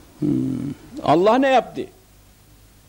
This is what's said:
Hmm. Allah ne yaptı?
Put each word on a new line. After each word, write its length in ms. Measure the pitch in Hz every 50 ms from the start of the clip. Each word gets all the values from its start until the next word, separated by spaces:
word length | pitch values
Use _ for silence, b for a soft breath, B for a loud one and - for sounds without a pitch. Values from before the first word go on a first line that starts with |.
| - - - -
Hmm. 100 | 151 - 131 127 131 131 131 - - 143 139 - - - - 285 -
Allah 360 | - 139 165 180 208 220 262
ne 100 | 269 269
yaptı? 380 | 262 247 220 - - - 110 - - _ _ _ _ _ _ _ _ _ _ _ - - - - _ _ _